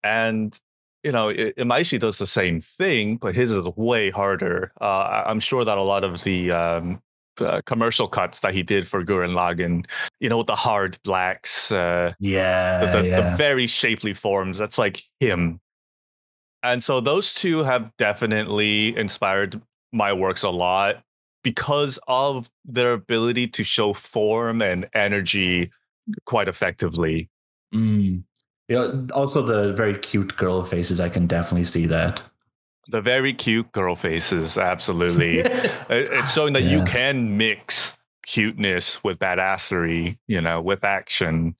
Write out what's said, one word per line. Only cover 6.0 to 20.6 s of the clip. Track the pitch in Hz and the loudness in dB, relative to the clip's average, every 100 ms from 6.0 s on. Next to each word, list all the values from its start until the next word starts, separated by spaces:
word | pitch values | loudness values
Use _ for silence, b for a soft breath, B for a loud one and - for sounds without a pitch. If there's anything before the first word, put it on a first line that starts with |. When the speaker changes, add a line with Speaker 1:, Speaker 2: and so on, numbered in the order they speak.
Speaker 1:
of | 95 87 95 | -2 -4 -2
the, | 92 90 | -2 0
um, | 85 85 85 85 87 _ _ _ - | 0 0 -2 -4 -8 _ _ _ -6
uh, | - 101 - | -2 -2 -2
commercial | 113 117 113 110 | 0 0 0 0
cuts | - 90 - | 0 -2 -2
that | 98 | -2
he | 95 | -2
did | 85 101 87 | 0 0 0
for | 98 87 | -4 0
Gurren | 95 87 | 0 0
Lagann, | 90 87 87 87 85 87 B B _ | 0 0 0 -2 -2 -4 B B _
you | 123 | 0
know, | 117 | 0
with | 113 | 0
the | 107 | 0
hard | 120 104 95 85 101 | 0 0 0 -4 -2
blacks, | 92 92 95 - - - | 0 0 -2 0 0 2
uh, | 101 87 87 87 87 | 0 2 2 0 -2
Speaker 2:
Yeah, | 98 95 92 92 92 92 | -2 0 2 2 2 0
Speaker 1:
the, | 92 107 | 2 2
the, | |
the | 90 | 2
Speaker 2:
yeah. | 92 87 87 | 2 2 2
Speaker 1:
very | 147 131 120 | 2 2 0
shapely | - 123 107 107 | 0 0 0 -4
forms, | 92 104 98 95 92 | -4 -2 0 -2 -4
that's, | 107 - | -2 0
like, | 104 98 - _ | 0 -2 -16 _
him. | 127 90 85 82 _ _ _ _ _ _ _ _ _ _ | 0 2 0 -2 _ _ _ _ _ _ _ _ _ _
And | 123 123 | 0 0
so | - 131 | 2 2
those | 127 170 202 | 2 0 0
two | - 185 160 | -2 0 2
have | 139 127 113 - | 2 0 -2 0
definitely | 107 104 113 107 107 104 107 104 107 110 | 0 2 0 0 0 0 2 2 2 0
inspired | 104 - 98 98 101 110 _ _ _ | -4 -2 0 0 -2 -6 _ _ _
my | 117 101 | -2 0
works | 95 95 90 | 2 0 0
a | 101 | -2
lot | 87 | 0